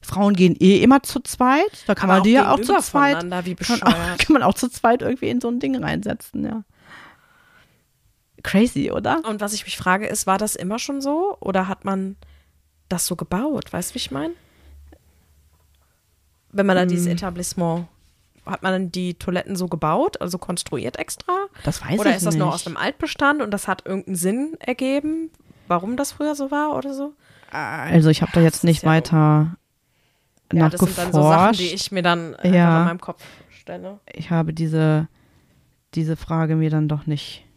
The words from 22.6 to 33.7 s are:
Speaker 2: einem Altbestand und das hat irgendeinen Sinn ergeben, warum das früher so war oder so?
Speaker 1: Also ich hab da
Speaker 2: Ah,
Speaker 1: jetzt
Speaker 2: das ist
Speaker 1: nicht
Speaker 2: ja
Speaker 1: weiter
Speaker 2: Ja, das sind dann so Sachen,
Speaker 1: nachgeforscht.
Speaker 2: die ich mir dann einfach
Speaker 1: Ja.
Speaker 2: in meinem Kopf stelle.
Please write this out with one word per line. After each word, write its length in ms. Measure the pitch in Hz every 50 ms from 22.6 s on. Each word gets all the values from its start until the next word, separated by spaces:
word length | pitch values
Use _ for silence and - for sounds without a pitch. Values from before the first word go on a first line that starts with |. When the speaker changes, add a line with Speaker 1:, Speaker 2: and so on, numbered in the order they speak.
| -
Speaker 2:
einem 100 | 175 165 -
Altbestand 640 | - 202 285 _ - 302 - - 294 277 294 302 262
und 80 | 214
das 180 | 202 196 - -
hat 160 | 190 - -
irgendeinen 320 | - 190 196 185 - 190
Sinn 400 | 175 165 185 208 247 277 311 320 -
ergeben, 680 | - - 254 - 262 262 269 285 285 302 311 320 330 320 _ _ _ _ - _ _
warum 300 | - 175 175 175 202 247
das 160 | - 285 - -
früher 220 | - 294 302 302
so 160 | 285 277 269
war 240 | 285 285 302 302 294
oder 180 | - 254 277 277
so? 180 | 269 277 294 302 _ _ _ _ _ - -
Speaker 1:
Also 580 | - - 151 110 123 160 127 151 170 170 156 160
ich 120 | 156 - 170
hab 100 | - -
da 80 | 175
Speaker 2:
Ah, 40 | 165
Speaker 1:
jetzt 100 | 160 -
Speaker 2:
das 20 | -
ist 40 | -
Speaker 1:
nicht 180 | 170 165 151 -
Speaker 2:
ja 40 | 160
Speaker 1:
weiter 680 | 160 160 160 - 170 160 151 151 151 151 151 160 175 - _ _ _ _ _ _ _ _ _ _ _ _ _ _ _ _ _ _ -
Speaker 2:
Ja, 160 | 170 160 156
das 100 | 160 180
sind 160 | 185 180 -
dann 160 | - 175 180 175
so 100 | 151 147
Sachen, 80 | 151
Speaker 1:
nachgeforscht. 300 | 160 165 180 208 233 180
Speaker 2:
die 140 | 180 180 156
ich 180 | 202 - - 202
mir 100 | 185 175
dann 320 | 175 175 170 165 160 -
einfach 180 | - - 180 185
Speaker 1:
Ja. 220 | 175 175 170 165 160
Speaker 2:
in 40 | 170 170
meinem 120 | 170 185
Kopf 220 | - - 175 _ - - - - - _
stelle. 500 | _ - _ -